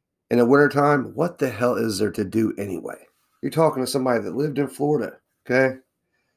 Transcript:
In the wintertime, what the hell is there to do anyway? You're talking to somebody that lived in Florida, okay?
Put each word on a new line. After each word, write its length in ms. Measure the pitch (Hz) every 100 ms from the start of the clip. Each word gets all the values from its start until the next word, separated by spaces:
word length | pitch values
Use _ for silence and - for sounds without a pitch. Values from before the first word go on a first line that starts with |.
| _ _ _
In 60 | 120
the 80 |
wintertime, 680 | 120 139 147 143 143 143 110
what 240 | 104 175 -
the 100 | 131
hell 280 | 104 123 107
is 220 | 113 98
there 120 | 104
to 140 | 104
do 280 | 92 110 107 -
anyway? 480 | 101 87 - - _ _ _ _
You're 100 | 139
talking 320 | 143 160 131
to 40 | 127
somebody 360 | 139 127 117
that 140 | 101 104
lived 220 | 147 139
in 100 | 139
Florida, 480 | - 147 147 104 - _ _ -
okay? 320 | 123 131 131 _ _ _ _ _